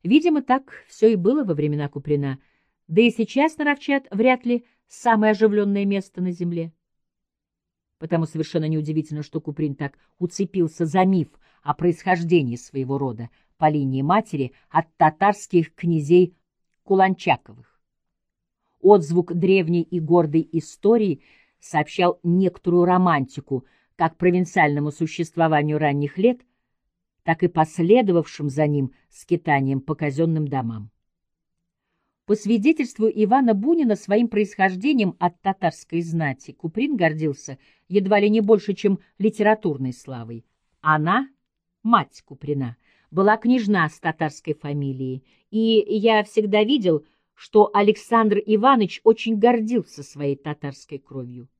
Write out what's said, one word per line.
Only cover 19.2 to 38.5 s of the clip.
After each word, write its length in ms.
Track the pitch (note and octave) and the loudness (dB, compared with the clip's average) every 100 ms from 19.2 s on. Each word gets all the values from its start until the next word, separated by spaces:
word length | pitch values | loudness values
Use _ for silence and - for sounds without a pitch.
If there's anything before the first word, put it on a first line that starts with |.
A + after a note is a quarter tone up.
| F3 | -2
древней 480 | F3+ F#3 F#3+ E3 F3 | -2 2 2 2 -2
и 180 | D#3+ F3+ | -2 -6
гордой 480 | D#3 F3 D#3 D#3+ - | 2 2 2 -2 -2
истории 720 | E3 - - G3+ A#3 G#3 C#3+ _ _ _ _ | -8 -8 -4 0 2 0 -4 _ _ _ _
сообщал 600 | - D#3 D#3 - F3+ - | -4 -4 -2 0 0 0
некоторую 640 | F3 F3 F#3+ F3+ F3+ F3 F3 | -2 0 0 -2 0 2 2
романтику 800 | F3+ F#3 D3+ C3+ - - C3 _ _ _ - | 2 2 0 -4 -10 -8 -10 _ _ _ -4
как 220 | E3 _ | -4 _
провинциальному 760 | F3+ F3+ F3 F#3+ D3+ D3 D3 | 0 0 -2 0 2 0 -4
существованию 880 | C#3+ D#3+ - E3 - D#3+ D3+ D3+ D3+ | -4 -8 -6 -8 -2 0 2 0 0
ранних 400 | D3 C#3+ C#3+ - | -2 -2 -4 0
лет, 220 | A3 B3 _ _ _ _ _ _ _ _ | 0 0 _ _ _ _ _ _ _ _
так 200 | - E3 | -4 -2
и 60 | F3 | -2
последовавшим 1000 | E3 D#3 - E3+ A#3+ G#3 E3+ D#3 - D3 | 0 -2 -2 2 4 4 0 -2 -8 -6
за 200 | C3+ D3+ | -2 0
ним 260 | D3 C3+ _ _ | 0 -4 _ _
скитаниям 720 | - - E3+ E3 C#3+ C3+ C3+ | -20 -6 -4 0 -2 0 -4
по 140 | C#3 D3+ | -6 -6
казенным 520 | D3 C3+ E3 D#3 D3 | -4 -2 -2 -2 -4
домам. 440 | C3+ A#2 A2 G#2+ _ _ _ _ _ _ _ _ _ _ _ _ _ - | -4 -6 -10 -16 _ _ _ _ _ _ _ _ _ _ _ _ _ -4
По 100 | G#3+ | -4
свидетельству 760 | G3+ A#3 A#3+ D#4+ B3 - A3 | 0 0 2 0 -4 -2 -2
Ивана 400 | - G#3+ B3+ B3 | 0 0 2 2
Бунина, 440 | G3+ B3 E4+ B3+ G3+ | 0 0 0 0 -2
своим 320 | - G#3 A#3+ | -2 0 0
происхождением 840 | G#3 G#3 - F#3+ F#3 B3+ C4+ F#3+ - | -2 -4 0 -2 0 -2 0 -2 -2
от 220 | F3 _ | -6 _
татарской 600 | G3 F#3+ E3+ - - E3 | -6 -2 -4 -6 -8 -6
знати 500 | E3+ E3 D3+ C3 - | -4 -4 -4 -6 -14
Куприн 440 | - E3 G#3+ D4 B3+ | -12 -10 -4 -4 0
гордился 600 | E3 D#3 D#3 C#3 - C3 _ _ _ | 0 0 -4 -6 -14 -20 _ _ _
едва 320 | F#3+ F#3+ G#3 | -2 2 2
ли 80 | G#3 | 4
не 100 | A3 | 2
больше, 340 | G#3 | 4